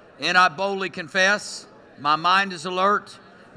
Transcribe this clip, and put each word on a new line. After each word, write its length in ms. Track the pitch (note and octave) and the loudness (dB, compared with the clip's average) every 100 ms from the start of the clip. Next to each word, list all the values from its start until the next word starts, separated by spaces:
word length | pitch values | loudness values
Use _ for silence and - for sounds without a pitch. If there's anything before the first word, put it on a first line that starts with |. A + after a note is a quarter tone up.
| - - | -20 -8
and 200 | C#3+ F3+ | 0 4
I 100 | F#3 | 4
boldly 400 | D3 G3 G3 F#3+ | 2 -4 -4 -6
confess, 800 | - D#3+ F#3+ F#3+ G#3 - - - - - - | -8 -6 0 2 2 -4 -14 -16 -20 -20 -6
my 180 | C#3+ D#3 | 0 0
mind 380 | E3+ F#3+ G3 | 2 2 0
is 100 | F3+ | -6
alert, 500 | E3 F3+ F#3+ G3+ - - - - - | -6 0 2 0 -4 -16 -20 -20 -18